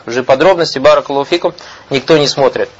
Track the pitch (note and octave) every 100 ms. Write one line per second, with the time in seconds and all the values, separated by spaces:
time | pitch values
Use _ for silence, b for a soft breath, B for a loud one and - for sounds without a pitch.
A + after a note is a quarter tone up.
0 | - A#2+ B2+ C3+ E3 F3+ D#3+ C#3 C#3+ D3
1 | C3+ C#3 C#3 F3 F3 - B B B C3+
2 | - D3+ C#3 - C3 A2 G2+ -